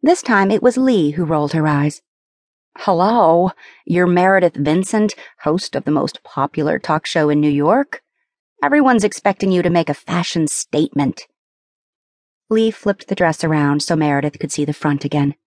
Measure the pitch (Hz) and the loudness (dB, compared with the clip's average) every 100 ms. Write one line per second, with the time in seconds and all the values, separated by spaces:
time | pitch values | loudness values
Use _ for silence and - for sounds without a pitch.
0 | 277 359 - 214 196 214 254 247 262 226 | 2 0 2 0 2 2 0 2 0 2
1 | 151 147 160 156 147 165 156 143 147 - | 0 -2 -2 -2 -2 0 0 0 -2 -4
2 | _ _ _ _ _ _ _ - - 175 | _ _ _ _ _ _ _ -8 -2 0
3 | 190 233 175 170 185 - - - - 170 | 2 4 4 4 0 -4 -20 -20 -4 0
4 | 180 175 185 190 175 - 143 160 190 220 | 2 4 4 4 2 0 -2 0 0 0
5 | 208 - - _ - 170 - 139 - 151 | 0 -2 -20 _ -4 -4 -4 -8 -2 -2
6 | - - - - 139 - 151 165 - 156 | -2 -8 -14 -6 -4 -2 -2 -2 -2 -4
7 | - 170 151 147 151 143 147 233 285 - | -2 -2 0 2 0 2 2 2 0 -8
8 | _ _ _ _ _ _ - 294 269 240 | _ _ _ _ _ _ 0 2 4 2
9 | 202 - 196 196 190 180 175 170 165 139 | 0 -2 -4 -2 0 0 2 0 -2 -6
10 | - 175 170 170 156 - - - 160 143 | -4 -4 -4 -2 -2 -4 -4 -2 -2 -2
11 | 139 - - _ _ _ _ _ _ _ | -4 -4 -14 _ _ _ _ _ _ _
12 | _ _ _ _ _ 220 226 214 202 196 | _ _ _ _ _ 0 0 -2 -4 -4
13 | - 196 170 156 165 156 143 147 - 156 | -6 0 0 0 -2 0 0 0 -2 0
14 | 151 143 147 - - - 147 143 151 143 | 0 0 -2 -6 -10 -4 -4 -2 -2 -2
15 | 143 147 143 143 | -2 -2 -2 -4